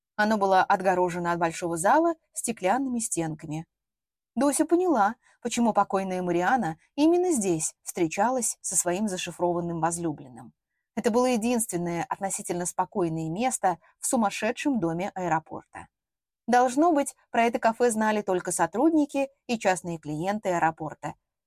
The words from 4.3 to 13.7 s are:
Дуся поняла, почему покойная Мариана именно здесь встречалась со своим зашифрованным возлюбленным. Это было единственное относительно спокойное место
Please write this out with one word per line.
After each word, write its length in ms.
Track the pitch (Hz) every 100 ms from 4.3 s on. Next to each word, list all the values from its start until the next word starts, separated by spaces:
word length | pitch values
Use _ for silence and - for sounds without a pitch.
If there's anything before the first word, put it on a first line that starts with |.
Дуся 300 | 233 285 285
поняла, 520 | 311 349 370 254 202 233 _ _
почему 320 | 240 240 233
покойная 500 | 202 196 190 190 185
Мариана 560 | 180 170 180 254 170 160 _
именно 380 | - 320 349 359
здесь 420 | 277 196 160 - -
встречалась 760 | - - 165 196 220 254 233 -
со 160 | - 175
своим 320 | 180 180 214
зашифрованным 720 | 180 - - 175 175 170 170
возлюбленным. 720 | 160 170 170 - 135 120 156 - _ _ _
Это 160 | - 226
было 160 | 226 254
единственное 760 | 247 233 240 - 175 175 170 -
относительно 580 | - 196 - - 175 175
спокойное 640 | - 180 208 170 160 160
место 480 | 175 254 - 190